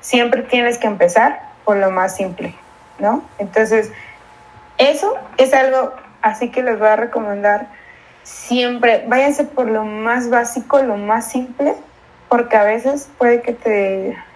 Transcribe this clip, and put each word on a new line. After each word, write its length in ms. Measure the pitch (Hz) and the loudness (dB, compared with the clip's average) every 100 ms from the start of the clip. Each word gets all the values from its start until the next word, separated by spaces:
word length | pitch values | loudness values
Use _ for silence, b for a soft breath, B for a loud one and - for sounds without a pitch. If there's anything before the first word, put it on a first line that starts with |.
siempre 420 | - 247 240 - | 0 0 2 0
tienes 360 | - 247 240 233 | 0 0 0 0
que 80 | 220 | -2
empezar 540 | 202 175 214 247 - - - | 2 4 6 2 0 -12 -6
por 120 | - 202 | 0 2
lo 140 | 190 | 2
más 240 | 185 190 | 0 -2
simple, 400 | - 190 175 175 - - - - - | -2 -8 -6 -12 -14 -20 -20 -20 -4
¿no?". 260 | 202 269 - - | -2 -2 -6 -12
Entonces, 520 | 202 220 220 220 214 B B B - - - - - - | -2 0 2 2 0 B B B -20 -20 -20 -20 -20 2
eso 380 | 269 294 403 523 - - | 2 2 -2 -4 -8 2
es 140 | 262 | 4
algo 380 | 269 262 262 254 - - - | 4 4 2 -2 -8 -20 -2
así 280 | 285 285 240 | -2 -2 -4
que 120 | - | -2
les 160 | 254 220 | -2 2
voy 100 | 214 | 2
a 80 | 214 | 2
recomendar 720 | 233 233 214 202 208 208 - B B B B B | 0 -4 -4 -2 0 0 -4 B B B B B
siempre. 840 | - - - 247 247 247 240 208 240 | -20 -16 -4 -2 -2 0 2 2 2
Váyanse 340 | 247 277 285 | 2 2 0
por 240 | 294 - 233 | -2 -2 -2
lo 160 | 220 | -2
más 460 | 214 214 220 247 240 | -2 -4 -2 -2 0
básico, 500 | 240 233 - 220 277 | 0 0 -6 0 2
lo 140 | 262 202 | 2 -2
más 320 | 208 226 233 | -2 -2 -2
simple, 460 | 254 254 - 285 - - - _ _ - | -6 -8 -4 -2 -2 -10 -20 _ _ -4
porque 280 | 240 240 220 | -2 2 2
a 60 | |
veces 460 | 208 226 247 285 277 - | 2 0 -2 -4 -8 -2
puede 240 | 240 240 | 2 2
que 100 | 240 | 0
te 640 | 233 226 208 196 196 196 226 - | -6 -2 0 0 -2 -6 -10 -16